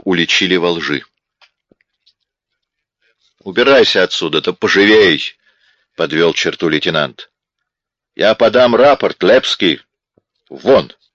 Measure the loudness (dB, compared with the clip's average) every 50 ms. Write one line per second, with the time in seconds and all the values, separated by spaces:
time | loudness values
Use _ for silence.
0 | 0 -2 -2 -2 -2 -2 -2 -4 -2 -2 -2 -2 -2 -2 -4 -4 -6 -6 -8 -8
1 | -8 _ _ _ _ _ _ _ _ _ _ _ _ _ _ _ _ _ _ _
2 | _ _ _ _ _ _ _ _ _ _ _ _ _ _ _ _ _ _ _ _
3 | _ _ _ _ _ _ _ _ -16 -8 -2 0 2 4 4 4 4 2 2 0
4 | 0 -2 -2 -4 -6 -4 -4 -4 -4 -4 -6 -4 -4 -2 2 2 4 4 6 4
5 | 4 4 2 0 -4 -10 -14 _ _ _ _ _ _ _ _ _ _ _ _ -8
6 | -8 -4 -2 0 0 0 0 -2 -4 -6 -6 -4 -4 -4 -4 -4 -4 -4 -4 -4
7 | -4 -4 -8 -12 -20 -20 _ _ _ _ _ _ _ _ _ _ _ _ _ _
8 | _ _ _ -2 0 0 0 2 0 2 2 2 2 2 2 4 4 4 2 2
9 | 0 -4 -4 -2 0 2 2 2 2 -2 -4 -4 -2 -2 -2 -4 _ _ _ _
10 | _ _ _ _ _ _ _ _ _ _ -20 -6 0 2 2 2 0 -2 -10 _
11 | _ _ _